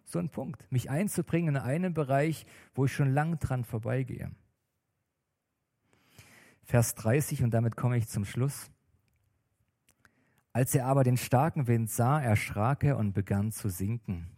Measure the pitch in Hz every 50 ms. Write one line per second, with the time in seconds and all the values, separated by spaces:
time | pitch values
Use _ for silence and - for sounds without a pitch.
0 | _ - - 170 175 - - - - - 123 - - _ 131 120 - - 135 160
1 | 214 196 - 190 160 - - 170 170 156 143 135 - 127 139 170 185 185 160 160
2 | 147 127 139 139 147 165 147 - - - - - - _ _ 127 139 131 - -
3 | 143 135 131 147 156 170 170 - - - 127 127 117 - - 110 110 110 123 131
4 | 131 117 - - - 87 87 - _ _ _ _ _ _ _ _ _ _ _ _
5 | _ _ _ _ _ _ _ _ _ _ _ _ _ _ _ _ _ _ _ _
6 | _ _ _ - - - - - - - _ _ _ - 123 120 113 - - -
7 | - 110 123 156 147 - 147 135 131 117 117 113 120 117 - - - 123 123 117
8 | 110 - - 110 101 - - 120 131 139 - - - - _ _ _ _ _ _
9 | _ _ _ _ _ _ _ _ _ _ _ _ _ _ _ _ _ _ _ _
10 | _ _ _ _ _ _ _ _ _ _ - 120 131 - - 117 120 131 139 139
11 | 131 123 123 120 - - 123 123 147 165 - 160 127 120 120 113 113 107 - -
12 | 117 127 147 156 135 117 107 101 - - - 101 107 127 143 - - 143 131 107
13 | 107 101 95 101 95 - 101 101 104 110 107 - - 101 87 - 95 104 117 120
14 | - - 92 85 85 85 -